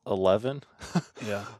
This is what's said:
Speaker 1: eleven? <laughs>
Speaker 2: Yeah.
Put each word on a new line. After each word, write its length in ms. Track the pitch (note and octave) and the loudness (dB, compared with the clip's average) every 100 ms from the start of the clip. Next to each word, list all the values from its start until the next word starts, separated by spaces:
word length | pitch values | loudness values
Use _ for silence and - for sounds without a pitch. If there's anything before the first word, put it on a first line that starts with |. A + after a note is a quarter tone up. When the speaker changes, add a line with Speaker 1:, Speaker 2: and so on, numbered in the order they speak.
| - | -4
Speaker 1:
eleven? 560 | G2 F#2 G#2 B2 C#3+ - - - | 2 4 4 2 -6 -12 -18 -4
<laughs> 100 | E3+ - - G#2+ | -4 -4 -8 -6
Speaker 2:
Yeah. 200 | G2+ G2+ - | -6 -8 -6